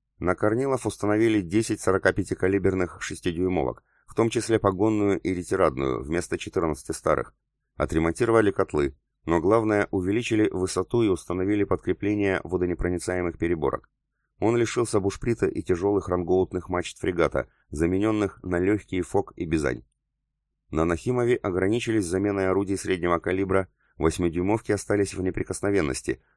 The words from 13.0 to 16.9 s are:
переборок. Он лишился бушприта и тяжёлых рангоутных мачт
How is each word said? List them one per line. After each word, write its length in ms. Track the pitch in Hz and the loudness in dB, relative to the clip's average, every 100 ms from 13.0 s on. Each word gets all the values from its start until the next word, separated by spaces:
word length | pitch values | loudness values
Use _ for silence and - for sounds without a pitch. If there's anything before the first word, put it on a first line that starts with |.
| - 90 90 - | -2 -2 -4 -2
переборок. 500 | 85 85 69 - - _ _ _ _ _ | -2 0 -2 -4 -8 _ _ _ _ _
Он 160 | 101 120 | 0 2
лишился 420 | 113 - 117 107 | 0 0 0 0
бушприта 480 | 98 - 120 117 92 | 0 -2 -2 0 0
и 160 | - | -2
тяжёлых 460 | - 90 98 101 90 | -2 0 2 0 0
рангоутных 600 | 90 85 92 92 92 87 | -2 2 2 2 -2 -4
мачт 300 | 90 90 | -4 -4